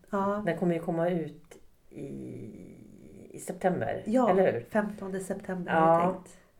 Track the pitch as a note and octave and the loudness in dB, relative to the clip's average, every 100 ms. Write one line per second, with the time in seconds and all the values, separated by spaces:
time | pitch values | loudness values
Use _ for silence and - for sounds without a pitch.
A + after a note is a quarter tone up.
0 | - G3+ G3 G#3 G#3 E3 F3+ E3 F#3 E3 | -6 -2 0 -2 -2 0 0 0 0 0
1 | F3 E3+ D3 - - - - _ - - | 0 0 -4 -10 -20 -20 -20 _ -20 -14
2 | C#3 C3+ B2+ A#2+ G#2+ - F2+ - - - | -12 -12 -12 -12 -14 -14 -18 -20 -20 -20
3 | - - - - - F3+ F#3 E3+ - - | -20 -20 -18 -12 -10 -2 0 0 -2 -4
4 | G#3+ B3 A3+ F#3 F3+ - - A3 G#3 - | 0 2 6 6 4 2 -2 -2 -2 -4
5 | F#3+ F#3+ F#3+ G3 - F#3 F3 D#3+ D#3+ E3 | -8 -6 -6 -6 -6 -6 0 4 6 6
6 | F3+ F3+ - - _ | 4 -2 -8 -20 _